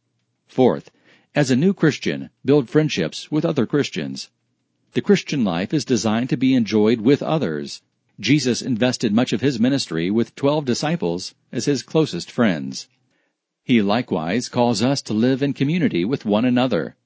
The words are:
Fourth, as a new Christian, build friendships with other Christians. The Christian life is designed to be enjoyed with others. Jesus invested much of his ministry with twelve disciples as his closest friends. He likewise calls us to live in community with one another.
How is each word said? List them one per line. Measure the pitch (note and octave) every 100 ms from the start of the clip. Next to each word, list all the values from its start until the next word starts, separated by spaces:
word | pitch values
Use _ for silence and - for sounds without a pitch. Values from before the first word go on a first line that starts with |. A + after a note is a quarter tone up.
| _ _ _ _ _
Fourth, | - B2 C#2+ - _ _ _ _
as | - B2
a | B2+
new | F3+
Christian, | - D#3 - F#2 C#2+ C2 _ B2
build | D3 A#2
friendships | D3+ D#3 - D#2 - -
with | D3+ E3
other | C#3+ G#2+
Christians. | C#3+ B2 F#2 C#2+ C2+ - _ _ _ _ _ _
The | -
Christian | - G3 - D3+
life | G#2 E2+ G2+
is | D#3 -
designed | A#2 G#2+ A2 B2+
to | C3
be | C3
enjoyed | C3 G2+ G#2+ G#2+ B2
with | G#2+ C3+
others. | - D#3 G2+ D2+ C#2+ - _ _ _ -
Jesus | G2+ D3 B2 A2+
invested | C3+ A2 B2 - A2+
much | G#2+ B2+
of | A2+
his | C3+ A#2+
ministry | B2 C#3 - E2 F2
with | A2 A2+ -
twelve | C#3 D3+ C3+
disciples | A2+ D3+ E3 F2 F2 - - _
as | B2+
his | D3 C3
closest | - D#3+ D3+ F2 -
friends. | - A2+ D#2 C2 B1+ - _ _ _ _ _ _ _
He | - A#2+
likewise | G2+ A2+ - F2+ D#2 A2+ -
calls | B2+ A#2+ G2+
us | B2 C#3
to | -
live | G#2+ B2 C3
in | C#3+
community | C3 C#3 F3+ C#3 F2+
with | G2 C#3 A2
one | G#2
another. | B2 B2 B2+ F#2 B1+ -